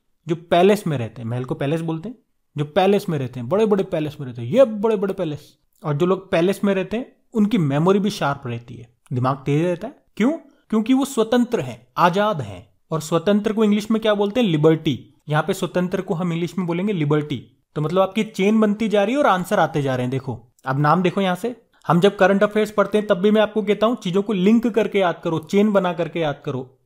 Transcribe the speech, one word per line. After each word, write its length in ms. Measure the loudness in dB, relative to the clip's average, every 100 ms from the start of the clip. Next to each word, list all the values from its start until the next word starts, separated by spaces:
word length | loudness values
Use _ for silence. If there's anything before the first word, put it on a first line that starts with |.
| _ _ -6
जो 80 | -6 0
पैलेस 340 | 4 6 4 0
में 100 | -4
रहते 240 | -4 -8
हैं, 80 | -8
महल 160 | -6 -6
को 100 | -4
पैलेस 260 | -2 -2
बोलते 280 | -4 -6 -8
हैं, 60 | -14 _ _ _ -8
जो 100 | -4
पैलेस 440 | 2 4 2 0
में 80 | -4
रहते 200 | -4 -8
हैं, 80 | -4
बड़े 160 | 0 2
बड़े 180 | 2 0
पैलेस 320 | -4 -6 -8
में 80 | -12
रहते 140 | -10
हैं, 80 | -2
ये 160 | 4 4
बड़े 300 | 4 -2 0
बड़े 160 | -2
पैलेस। 380 | -4 -6 -6 -12 _ _ _
और 100 | -4
जो 120 | 0 2
लोग 240 | 0 0
पैलेस 300 | 0 0 0
में 100 | 0 0
रहते 220 | -2 -6
हैं 140 | -8 _ _
उनकी 240 | -2 0 2
मेमोरी 420 | 0 2 2 2
भी 100 | 0
शार्प 320 | -2 -4 -4 -6
रहती 300 | -10 -12 -20
है, 120 | -20 _ -8
दिमाग 240 | -2 -2 -2
तेज 280 | -2 0 0
रहता 220 | -4 -8
है। 160 | -16 _ -2
क्यों? 140 | -2 -2 -8 _ -4
क्योंकि 220 | -2 2
वो 120 | 2 0
स्वतंत्र 560 | -2 0 2 0 -2
हैं, 240 | -6 -10 _ 2
आजाद 440 | 2 2 -2 -2
हैं। 260 | -8 -12 -18 _ -8
और 100 | -6
स्वतंत्र 520 | -2 0 2 2 2
को 100 | 0
इंग्लिश 280 | 2 2 0
में 100 | 0
क्या 120 | 0
बोलते 260 | 0 0 0
हैं? 80 | 0
लिबर्टी। 520 | 4 4 4 0 -6 -8 _ -4
यहाँ 140 | -4
पे 100 | -2
स्वतंत्र 480 | -4 -4 -4 -4 -4
को 120 | -4
हम 200 | -4 -4
इंग्लिश 240 | -4 -6 -6
में 100 | -4
बोलेंगे 260 | -2 -2
लिबर्टी। 500 | -2 0 0 -2 -8 -12 _ _ -6
तो 60 |
मतलब 200 | -2 0
आपकी 220 | 0 0 -4
चेन 340 | 0 0 2
बनती 260 | 2 0 0
जा 140 | 0
रही 100 | 0
है 60 | 2
और 80 | 2
आंसर 320 | 2 0 0
आते 220 | 0 0
जा 140 | -2 -2
रहे 80 |
हैं। 80 | -2
देखो, 260 | -4 -6 -10 -12 _ -6
अब 140 | 0
नाम 220 | 2 4
देखो 200 | 2 0
यहाँ 140 | -2 -2
से, 200 | -6 -8 _ _ 0
हम 140 | 4
जब 160 | 4 4
करंट 260 | 4 4
अफेयर्स 280 | 2 0 -2
पढ़ते 260 | 0 0 0
हैं 100 | 0
तब 100 | 2
भी 140 | 4
मैं 100 | 4
आपको 200 | 2 0
कहता 240 | -2 0 0
हूँ 100 | 0
चीजों 260 | -2 -2
को 120 | -2
लिंक 340 | 0 4 4 2
करके 320 | 0 0 0
याद 200 | 0 -2
करो, 160 | -4 -4
चेन 300 | -2 2 2
बना 220 | 2 0
करके 260 | -2 -4 -4
याद 220 | -4 -4 -8
करो। 320 | -8 -10 _